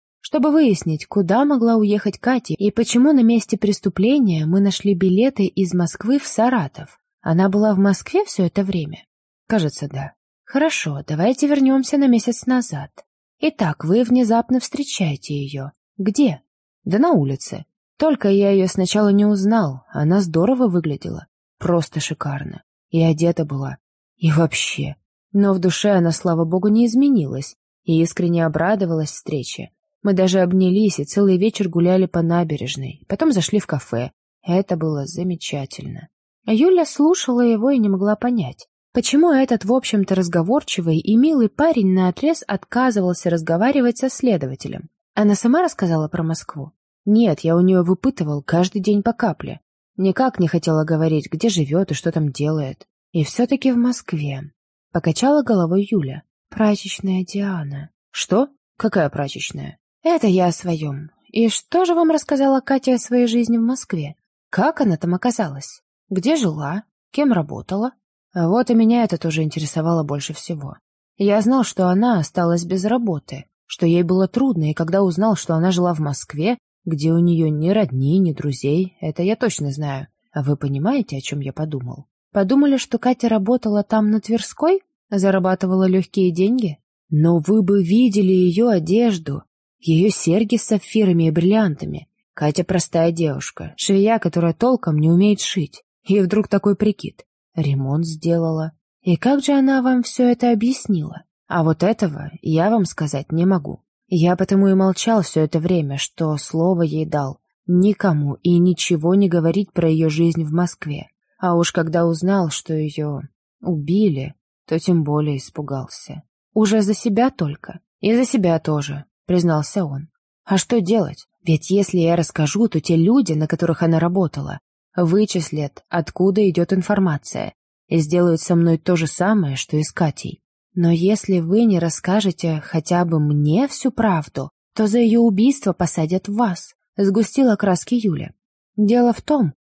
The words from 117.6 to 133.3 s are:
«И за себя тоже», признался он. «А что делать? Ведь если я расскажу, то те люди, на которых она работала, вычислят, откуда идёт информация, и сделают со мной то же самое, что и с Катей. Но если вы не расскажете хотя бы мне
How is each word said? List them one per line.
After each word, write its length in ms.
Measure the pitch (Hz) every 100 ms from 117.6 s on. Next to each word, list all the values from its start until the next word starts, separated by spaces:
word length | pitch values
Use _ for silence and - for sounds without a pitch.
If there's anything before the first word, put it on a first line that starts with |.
| - - _ _
«И 140 | 208
за 100 | 233
себя 340 | 254 247 180 160
тоже», 460 | - 151 143 143 - _ -
признался 540 | 180 170 151 147 - 160
он. 220 | 139 156 _ _ _
«А 140 | - 196
что 240 | - 240
делать? 440 | 175 226 151 - - _
Ведь 280 | - 156 -
если 280 | 196 196 185
я 180 | 165 170
расскажу, 520 | 160 - 151 202 226
то 140 | 156
те 140 | - 165
люди, 360 | 170 262 226
на 140 | 151 156
которых 360 | 160 170 160
она 160 | 165 165
работала, 640 | 170 185 175 - 143 - - _ _
вычислят, 920 | - 170 190 214 185 156 151 143 - _
откуда 580 | 175 156 - 185 196 202
идёт 240 | 170 170
информация, 800 | 190 175 202 190 147 - - 50 - _ _ _
и 80 | 165
сделают 440 | 151 175 175 165
со 140 | - 170
мной 200 | 170 165
то 180 | -
же 120 | 175 160
самое, 500 | - 185 214 156 135
что 220 | - 151
и 40 |
с 80 | 156
Катей. 500 | - 160 - - - _ _ _
Но 160 | 180 170
если 500 | 170 180 208 - 185
вы 240 | 165 202
не 140 | 233 180
расскажете 840 | 165 - - 202 202 170 170 156
хотя 420 | - 165 - 175 175
бы 140 | 160
мне 480 | 147